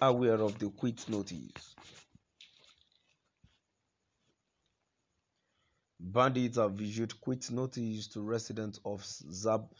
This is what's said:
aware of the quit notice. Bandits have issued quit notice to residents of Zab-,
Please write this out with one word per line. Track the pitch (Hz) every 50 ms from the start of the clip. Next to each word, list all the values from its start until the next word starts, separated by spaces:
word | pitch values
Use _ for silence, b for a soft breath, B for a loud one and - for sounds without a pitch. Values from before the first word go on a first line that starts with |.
aware | 135 135 123 123 127 120 113 110
of | 110 104 101 113
the | 110 101
quit | 98 - - 123 117 - - -
notice. | 110 104 98 - 90 80 62 50 - - - - - - - - - - - _ _ _ _ _ _ - - - _ _ _ _ _ _ _ _ _ _ _ _ _ _ _ _ _ _ _ _ _ _ _ _ _ _ _ _ _ _ _ _ _ _ _ _ _ _ _ _ _ _ _ _ _ _ _ _ _ _ _ _ _ _ _ _ _ _ _ _ _ _ _ _ _ _ _ _ _ -
Bandits | 85 92 95 120 127 135 131 127 123 120 113 120
have | 113 104 98 101
issued | 107 104 104 113 113 113 - -
quit | - - 131 127 127 -
notice | 123 120 131 131 131 127 117 113 107 107 107 -
to | - 110
residents | 104 107 117 113 113 - 120 110 110 107 101 - -
of | 95 101 98 101
Zab-, | - - - - 71 85 92 101 110 110 110 110 - - -